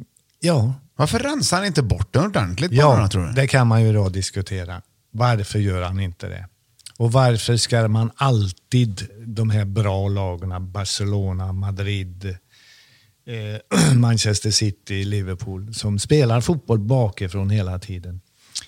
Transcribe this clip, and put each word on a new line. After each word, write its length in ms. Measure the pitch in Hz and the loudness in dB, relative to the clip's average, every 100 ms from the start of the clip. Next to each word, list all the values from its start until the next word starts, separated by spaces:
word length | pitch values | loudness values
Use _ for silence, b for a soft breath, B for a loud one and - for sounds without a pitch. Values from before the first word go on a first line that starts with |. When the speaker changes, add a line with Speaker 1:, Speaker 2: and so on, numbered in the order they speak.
| - _ _ _ | -14 _ _ _
Speaker 1:
ja. 340 | 165 151 113 131 - - | 0 2 2 -2 -8 -4
Speaker 2:
Varför 220 | 156 220 | -2 0
rensar 380 | 277 294 - 180 | -2 -2 0 0
han 100 | 202 | 0
inte 160 | 151 | 0
bort 300 | 110 92 - | 0 0 0
den 120 | 123 202 | 0 2
ordentligt 440 | 180 92 90 180 | 0 -2 -2 0
på 60 | 123 | 6
Speaker 1:
Ja, 140 | 151 | 6
Speaker 2:
den 80 | 117 | 6
här, 80 | 98 | 4
tror 180 | 95 85 | 0 0
du? 60 | |
Speaker 1:
det 140 | 127 135 | 0 2
kan 200 | 135 120 | 4 6
man 160 | 113 | 6
ju 100 | 110 | 4
då 160 | 107 92 | 4 2
diskutera. 760 | 92 95 101 92 95 90 90 - _ _ | -2 -6 -6 -6 -6 -8 -12 -16 _ _
Varför 480 | 110 123 110 101 107 | -2 0 0 -2 -2
gör 240 | 101 92 | 0 -2
han 180 | 90 95 | -2 -4
inte 280 | 92 85 92 | -4 -6 -12
det? 200 | 90 92 _ _ _ - - | -12 -14 _ _ _ -16 -4
Och 160 | 117 | 2
varför 440 | 131 127 113 - 117 | 4 4 4 2 0
ska 320 | - 117 110 | 2 2 2
man 220 | 110 113 - | 2 0 0
alltid, 920 | 135 113 95 - - 127 117 92 101 104 117 | 0 2 0 -6 -2 0 0 -2 -12 -14 -10
de 240 | 107 113 | -4 0
här 140 | 107 | 0
bra 440 | 98 101 101 95 101 | 0 -2 0 0 0
lagarna, 520 | 101 95 87 92 90 | -2 -4 -6 -6 -8
Barcelona, 920 | 92 98 95 - 101 101 95 92 95 | -8 -8 -6 -4 -2 -2 -2 -4 -4
Madrid, 840 | 95 98 95 101 101 92 90 98 90 _ b b b b b b b - | -4 -4 -4 -4 -4 -6 -10 -12 -12 _ b b b b b b b -14
eh, 680 | 113 107 107 - 202 156 | -10 -10 -10 -2 2 4
<clears throat> 0 | 123 | 4
Manchester 540 | 120 113 107 101 110 | 4 2 2 0 0
City, 540 | - 104 - - 98 | 0 -2 -4 -8 -6
Liverpool, 680 | 101 104 92 90 107 92 107 | -4 -4 -4 -8 -10 -10 -10
som 240 | 110 107 101 | -6 -4 -2
spelar 420 | - 151 120 117 | 2 4 4 4
fotboll 380 | 117 160 - 110 | 2 0 0 0
bakifrån 720 | 104 135 110 - 92 98 98 | 2 2 2 -2 -6 -2 0
hela 280 | 107 92 90 | 0 0 -6
tiden? 420 | - 90 90 92 - B B B | -8 -10 -10 -14 -16 B B B